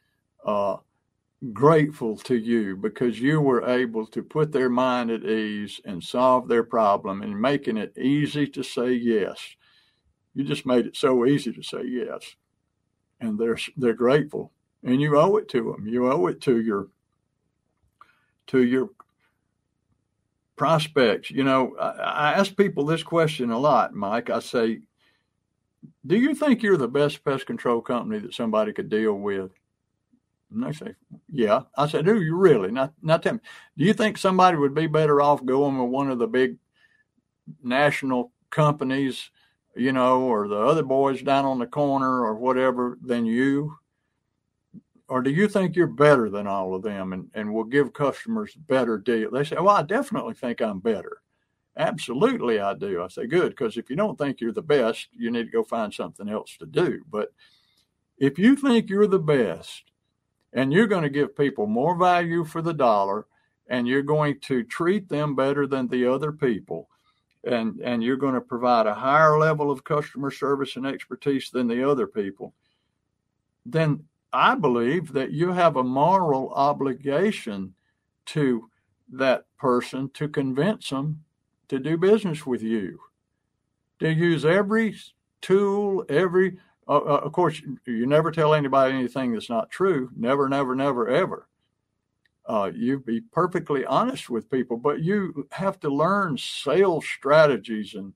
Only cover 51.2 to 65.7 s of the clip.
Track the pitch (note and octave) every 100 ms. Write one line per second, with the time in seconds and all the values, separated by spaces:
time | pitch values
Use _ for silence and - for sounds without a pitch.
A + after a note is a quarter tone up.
51.2 | _ _ _ _ _ - D#3+ - - B2
52.2 | A#3 B3+ A#2+ G#2+ G2 G2+ G2+ F2 F#2 -
53.2 | A#2 E3+ C3+ - A#2 A#2 - D3 G#3+ -
54.2 | C#3+ B2+ A#2 G#2 D#3 D3 A2+ A#2 - -
55.2 | A#2 A#2+ A2+ A2+ A2 A#2 G#2+ - F#2 -
56.2 | G2+ G#2 - - E2 D3 E3+ F#2 - G#2
57.2 | G#2 _ _ _ _ _ _ _ _ -
58.2 | C#3 C#3+ A3 C#4 C#4 A#3 - G3 G#3 F#3+
59.2 | D#3 C#3+ G#2 E2+ - - - _ _ _
60.2 | _ _ _ - C3+ E3 A3+ F#3+ D3+ C#3
61.2 | C#3+ - C#3+ - G#2 A2+ D3+ F3 F3+ F3
62.2 | E3+ E3+ D#3+ E3+ E3 D#3 B2 G#2 G2 G#2
63.2 | - _ _ _ - B2 A#2+ C3+ C#3+ D3+
64.2 | D3 C#3 - B2+ A2+ - E3+ G#3 G3 D3
65.2 | D3+ C3+ C3+ C#3+ C#3